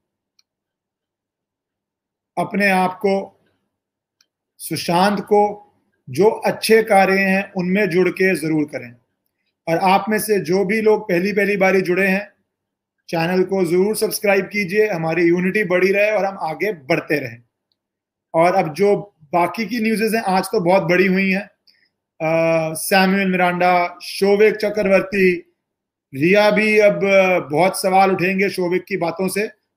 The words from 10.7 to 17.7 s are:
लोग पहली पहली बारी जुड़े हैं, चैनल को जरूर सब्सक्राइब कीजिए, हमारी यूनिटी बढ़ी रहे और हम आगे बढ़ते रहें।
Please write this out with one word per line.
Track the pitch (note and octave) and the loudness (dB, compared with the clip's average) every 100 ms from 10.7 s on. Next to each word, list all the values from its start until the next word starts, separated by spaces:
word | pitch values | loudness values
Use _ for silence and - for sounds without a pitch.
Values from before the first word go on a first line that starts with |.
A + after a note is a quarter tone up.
| A3 | 0
लोग | G#3+ G#3+ | 2 2
पहली | G#3+ F3 G3+ | 0 -2 -2
पहली | G3+ G3+ G3+ | -2 0 0
बारी | F#3+ F#3+ | 2 2
जुड़े | F3 F3+ G3 | 0 0 0
हैं, | G3 G#3 _ _ _ _ _ _ _ - | -2 -6 _ _ _ _ _ _ _ -10
चैनल | E3 E3 F#3 | -6 -2 -2
को | F#3 F#3+ E3 | 0 -2 0
जरूर | F3+ G3+ G#3+ | 0 0 -2
सब्सक्राइब | G#3 - G3+ G3 F#3 | -4 -2 0 0 0
कीजिए, | G#3 F3 G#3 G#3+ | -6 -4 0 0
हमारी | E3+ D#3+ E3 E3+ | -2 -2 0 2
यूनिटी | F3+ F#3 G#3 | 2 0 -2
बढ़ी | F#3 F3+ F#3+ | 0 0 2
रहे | G3 G#3+ | 2 0
और | G#3 G3 | 0 -2
हम | F#3+ | -4
आगे | D#3+ D3+ G3+ | -8 -6 -6
बढ़ते | E3+ C3 E3 - D3 | -6 -4 -4 -2 -4
रहें। | B2+ A#2 _ _ _ | -6 -14 _ _ _